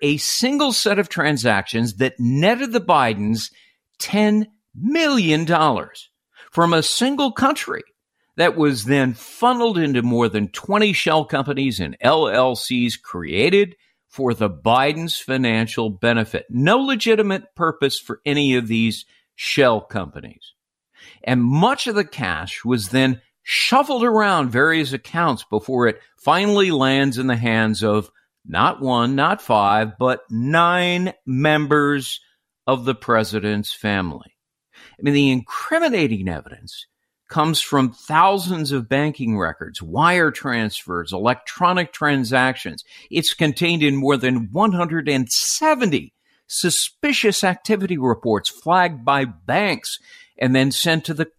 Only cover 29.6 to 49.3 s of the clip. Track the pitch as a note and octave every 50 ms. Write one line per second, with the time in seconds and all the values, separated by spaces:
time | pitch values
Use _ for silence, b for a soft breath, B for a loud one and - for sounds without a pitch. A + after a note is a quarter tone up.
29.6 | G2+ G2 G#2 A2 A2 G#2+ - - B2+ B2+ B2 - - - A2+ A2+ B2 C#3+ D#3+ E3+
30.6 | E3+ F3 F3 F3+ F3+ F3 F3 F3+ F#3 F#3 - _ _ C3+ B2+ C3 D3 D3+ D3+ D3+
31.6 | D3+ C#3 D3+ D3 C#3+ C#3+ C#3+ C#3 B2+ - - b b b b b b _ _ _
32.6 | _ B2+ C3+ B2 A#2+ C3 A#2+ - - - A#2 A2 G#2+ - G#2+ G#2+ G#2 G#2 G#2 G#2
33.6 | G#2 - - - - G#2 G2+ G2 F2+ E2 C#2 - - _ _ _ _ _ _ _
34.6 | _ B B B B B B - - C#3+ C#3+ C#3+ C#3+ C3+ B2+ B2+ A#2 - - -
35.6 | - - D#4 E4 E4+ D4 A#3 F#3 D3+ A#2 A2+ F#2+ F#2 F#2 D#2+ C#2 - - - -
36.6 | - - - - - _ _ _ _ _ _ _ _ - - D#3+ D3+ E3 D3+ -
37.6 | - - C#3+ C#3 C3 A#2+ A2+ - - - D3+ D#3+ F3+ G3 G3+ G3 E3+ F3+ F#3 D#3+
38.6 | D3+ C3+ C#3+ C3 A2+ - C3+ C#3 D3+ D3+ - - B2+ A2+ G#2+ G2 F2 D#2+ D#2 -
39.6 | E2 D#2 - - F2+ D#2 F2+ C#3 D#3+ F3 F3+ F3 D#3+ D3 - - - C3+ A#2+ A#2
40.6 | A2 G#2 - - - F2+ F2+ F2 E2 E2+ F#2+ F#2 G#2 A#2+ B2+ - - - - -
41.6 | F3+ F3+ F#3 F3+ E3+ - - - D#3 D3 C#3+ C3+ B2 A2+ C3 B2+ B2+ C3 B2+ -
42.6 | - F2+ D2+ - B B B B B B - E3 D3 - - - E3 D3+ C3 -
43.6 | F3 E3+ E3+ D#3+ D3 C#3+ C#3 C#3 C3 C#3+ C#3+ A#2+ B2+ B2+ B2+ A#2+ A2+ F#2 A#2+ F3
44.6 | A3 G#3+ F3+ F3 F3 D#3+ D#3+ D#3+ C3+ D3 C#3 C3 B2 - - - - - - -
45.6 | D#4 D#4 D4+ B3 B3 F3+ C#3+ E2+ - - _ _ _ _ _ _ _ - - -
46.6 | F#3 E3+ - - - - - _ - D4 B3+ - - D#4 - - G3+ F#3 F3+ -
47.6 | - - G#3+ G3 G3 F3+ F3+ C#3 B2+ B2 A2+ - - A#2 G#2+ G2 - - - -
48.6 | - D#3+ F3 F#3 F3+ E3+ D#3 A#2+ A#2 C#3 C#3 C#3 C3+ A#2